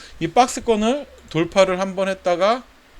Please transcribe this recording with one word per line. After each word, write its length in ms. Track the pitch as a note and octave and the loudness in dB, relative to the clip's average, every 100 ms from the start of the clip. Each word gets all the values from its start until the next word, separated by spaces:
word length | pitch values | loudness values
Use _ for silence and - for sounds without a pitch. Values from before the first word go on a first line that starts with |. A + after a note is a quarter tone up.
| - - | -20 -8
이 80 | D#3+ | -2
박스권을 800 | A#3+ B3 - A#3 G#3+ A3 C#4+ C#4 - - | 2 2 0 -2 0 0 -2 -6 -18 -6
돌파를 500 | D#3+ E3 G3+ F#3 F#3 | -2 0 2 2 2
한번 280 | G3 F#3 F#3+ | -4 -4 -4
했다가 560 | F#3+ F3+ F3 G3 B3+ - - _ - | -2 -2 0 2 0 -4 -20 _ -20